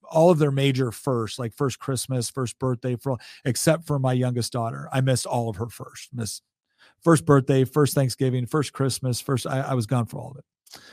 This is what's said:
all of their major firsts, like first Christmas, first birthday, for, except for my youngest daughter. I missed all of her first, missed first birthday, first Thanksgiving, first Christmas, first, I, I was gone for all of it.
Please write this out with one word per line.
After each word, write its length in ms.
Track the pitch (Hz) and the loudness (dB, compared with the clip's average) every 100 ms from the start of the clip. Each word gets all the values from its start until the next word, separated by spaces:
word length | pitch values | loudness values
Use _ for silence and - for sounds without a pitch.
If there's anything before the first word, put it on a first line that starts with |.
| - | -2
all 220 | 160 170 | 4 6
of 80 | 160 | 6
their 140 | 147 | 2
major 400 | 139 139 131 127 | 2 2 2 -2
firsts, 440 | - - 123 107 - | -4 -4 -2 -2 -6
like 160 | 117 | -8
first 280 | - 139 - | -4 -4 -4
Christmas, 500 | - 131 - 127 113 | -6 -6 -4 -4 -4
first 300 | - 123 - | -4 -6 -4
birthday, 340 | 131 120 127 | -4 -2 -4
for, 240 | 123 139 123 - - | -4 -4 -6 -6 -8
except 440 | 131 117 - 160 165 | -4 0 2 0 0
for 100 | 143 | 0
my 140 | 131 | 2
youngest 400 | 127 123 120 113 | 2 0 -2 -4
daughter. 360 | 123 117 139 143 | -4 -4 -6 -4
I 80 | 135 | 0
missed 260 | 131 123 - | 2 2 0
all 220 | 123 117 | -2 -2
of 80 | 95 | -4
her 120 | 117 | -8
first, 420 | - - - - | -10 -16 -16 -14
missed 280 | 123 107 - - _ _ _ _ _ | -10 -8 -10 -16 _ _ _ _ _
first 240 | 170 165 165 | 4 4 6
birthday, 380 | 139 127 135 | 4 6 4
first 300 | 127 151 139 143 | 2 4 2 2
Thanksgiving, 500 | 131 - 131 127 120 | -2 0 -2 0 -2
first 260 | 156 131 | -2 -2
Christmas, 480 | - 135 - 127 117 | -2 -2 -2 -4 -4
first, 280 | - 127 - | -2 -4 -2
I, 140 | 131 | -4
I 120 | 139 | -2
was 120 | 131 107 | -2 0
gone 200 | 127 117 | -2 -2
for 140 | 139 | -6
all 100 | 123 | -12
of 60 | 135 | -16
it. 440 | - _ _ - - | -20 _ _ -20 -20